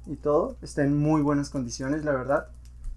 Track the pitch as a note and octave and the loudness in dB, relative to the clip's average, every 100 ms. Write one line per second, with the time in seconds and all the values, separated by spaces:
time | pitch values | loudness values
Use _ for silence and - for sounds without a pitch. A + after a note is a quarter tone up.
0 | F3+ C#3+ D3 D#3 - - - - C#3+ D3 | -12 -4 2 2 2 -4 -6 0 2 4
1 | D3 D#3 D3 C#3+ C#3+ C#3 A#2+ B2+ C3+ D#3 | 4 4 4 2 0 -4 -6 -4 -2 -2
2 | D3 C3 B2 D3+ - - - - - | 0 0 2 0 -2 -14 -18 -12 -10